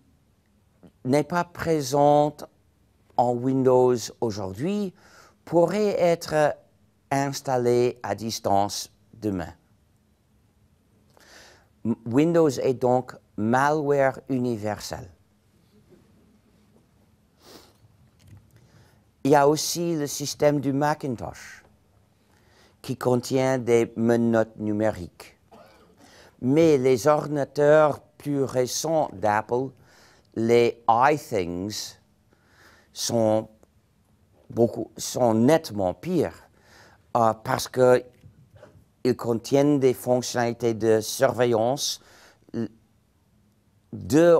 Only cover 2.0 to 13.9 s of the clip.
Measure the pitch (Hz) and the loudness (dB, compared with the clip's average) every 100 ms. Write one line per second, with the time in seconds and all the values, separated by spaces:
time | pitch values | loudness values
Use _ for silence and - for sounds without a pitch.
2 | 147 147 147 151 - _ _ _ _ _ | 4 4 2 -4 -16 _ _ _ _ _
3 | _ - 123 120 131 131 127 127 127 123 | _ -2 0 0 -2 0 4 4 4 2
4 | - - 120 101 92 101 165 208 190 - | -4 -6 -6 -6 -10 -8 -6 -4 -6 -10
5 | _ - _ _ - 170 170 208 208 - | _ -20 _ _ -2 0 2 0 -2 0
6 | 175 165 - 151 147 - _ _ _ _ | 0 0 -2 0 0 -2 _ _ _ _
7 | _ 139 139 139 - 127 120 120 120 - | _ -4 -2 -6 -4 -2 2 2 0 -4
8 | 101 101 113 - - 98 101 - - _ | -8 -8 -8 -6 -2 0 0 -4 -12 _
9 | _ 113 107 95 82 - _ _ _ _ | _ -10 -6 -6 -8 -14 _ _ _ _
10 | _ _ _ _ _ _ _ _ _ _ | _ _ _ _ _ _ _ _ _ _
11 | _ _ _ - - _ _ _ 110 113 | _ _ _ -20 -20 _ _ _ -6 -6
12 | 117 123 165 170 156 123 131 120 123 127 | -2 2 2 4 2 0 -2 0 0 0
13 | 123 - _ - 110 127 143 156 143 | -2 -14 _ -6 0 2 2 0 0